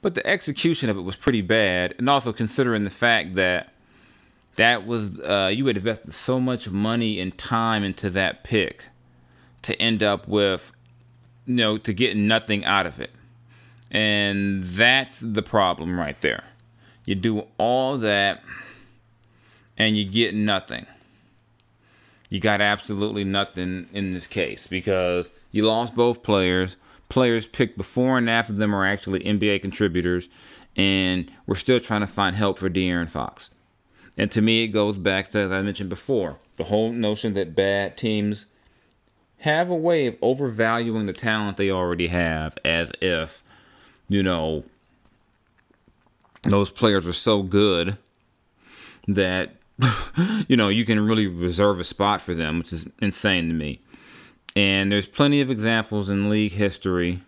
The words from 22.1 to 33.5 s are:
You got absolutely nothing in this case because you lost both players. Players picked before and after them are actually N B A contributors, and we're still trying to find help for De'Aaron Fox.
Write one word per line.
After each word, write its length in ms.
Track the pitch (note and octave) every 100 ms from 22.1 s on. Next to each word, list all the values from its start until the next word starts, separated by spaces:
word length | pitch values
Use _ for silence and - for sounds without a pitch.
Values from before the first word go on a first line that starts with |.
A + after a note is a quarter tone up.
| _ _
You 120 | G2+
got 200 | G#2 G2+
absolutely 640 | G2+ G#2 - G2+ G#2 G#2
nothing 640 | G2 G2 G2 - F2+ F#2 E2+
in 200 | G2+ G2
this 140 | F#2 -
case 400 | - D#2+ G#1 -
because 640 | F#2 F#2 F#2+ F2+ F2+ F2 - _
you 160 | G#2 G#2+
lost 280 | A2 A#2+
both 280 | A#2+ A#2+ A#2
players. 540 | - G2+ F#2 F2+ F#2 - _ - _
Players 380 | - B2 A#2 G#2
picked 320 | - B2 -
before 380 | F#2+ - B2+ C3
and 120 | A#2
after 260 | A2+ A2+
them 200 | G#2 G#2+
are 120 | G2+ F#2+
actually 380 | G2+ - F#2+
N 120 | - G#2
B 120 | G#2
A 100 | G2
contributors, 720 | G2 F#2 G#2 E2+ F2 F2+ F2+ _ - - -
and 560 | - G2 F#2+ F#2 F#2 E2 - -
we're 100 | F#2
still 240 | - B2+
trying 200 | - G#2+
to 60 | G2+
find 300 | - G2 F#2+
help 220 | G#2 F#2+
for 120 | F#2+
De'Aaron 380 | F2 F#2 F2 E2+
Fox. 420 | D#2 A#1 - -